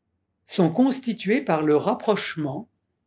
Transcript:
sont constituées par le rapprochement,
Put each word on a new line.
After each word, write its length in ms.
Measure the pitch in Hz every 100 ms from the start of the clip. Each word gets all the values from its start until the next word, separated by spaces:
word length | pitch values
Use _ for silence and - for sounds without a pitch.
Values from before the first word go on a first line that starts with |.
| _ _ _ _ _
sont 240 | - 165
constituées 680 | - 262 - 233 - 185 262
par 220 | 262 156
le 140 | 156 147
rapprochement, 880 | 165 247 - 196 - 160 143 151 - _ _ _